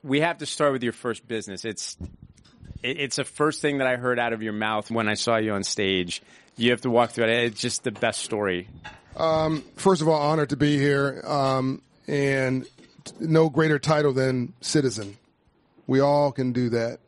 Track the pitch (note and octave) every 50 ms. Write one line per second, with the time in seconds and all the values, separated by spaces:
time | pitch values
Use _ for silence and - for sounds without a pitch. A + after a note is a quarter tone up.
0 | - C#3+ C3+ C#3+ D#3 E3+ E3+ E3+ D3+ C3+ - - D#3 C#3+ C3+ C3 A#2+ A#2+ A2 -
1 | - B2 A2+ - _ - A#2 A2 G2+ G#2 F#2+ F2+ - A#2 G2+ - - - - _
2 | E2+ - - - - - - - _ - _ _ - - - - - B2 C#3 C#3+
3 | C#3+ C3 - - C3 - - - D3 D#3 D3+ - - D3 C#3+ C#3 C3 B2+ B2+ B2
4 | B2 B2 B2 A#2+ A#2+ A#2 A#2 A2 A2 A2 G#2 G#2+ A2 G#2+ A2 G#2+ G#2+ - A2+ A2+
5 | A2 G#2+ G#2+ G#2 - - A#2 A2 A2 A2 G#2 G2 F#2+ - - - G#2 F#2+ F#2+ F#2
6 | F2+ F2 - - _ _ - - _ _ _ - A#2 A#2+ B2 A2+ - C3 A#2 A#2
7 | A#2+ A#2 - - A#2 A2+ A2+ A#2+ A#2+ A#2+ G#2+ - - B2 - - _ B2+ G#2+ -
8 | - A2+ G#2+ - - - - G#2 G#2 G2 F2+ F2 F#2 - - - - - - -
9 | _ _ - - - D#3+ D#3+ D#3 D#3 D#3 D#3+ D3+ - - - - - F#3+ F#3+ D3+
10 | D#3 D#3+ D#3+ D3+ D3 D3 D#3 D#3+ D3 C3+ D3 C3 C#3+ D3 D3 C#3+ C#3 C#3+ C#3+ C#3+
11 | C#3 C#3 C3 - - - D3 C#3+ C3+ C3+ C3+ C3 C3 C3 C3 - _ _ _ _
12 | _ - D3 C#3+ C#3 C#3 C3+ C3+ C3+ B2+ B2+ C3 B2 - _ - - - _ -
13 | - - - - - E3 D#3 D#3+ D#3+ D#3+ C3 C3+ D#3+ D#3+ D3+ C#3+ - D3 D#3 D3+
14 | D3+ D3 C3 C3 C3 C3 B2+ B2+ A#2+ - - _ - - - D#3 C3+ B2+ - G#2+
15 | G#2 G2+ G2+ _ _ _ _ _ _ _ _ _ _ _ _ _ _ - C3 C3+
16 | C#3 C#3+ C#3+ C#3+ D3 C#3+ B2+ - C3 B2+ A#2+ B2 B2 A#2+ A2+ A#2 A2+ A#2 - -
17 | _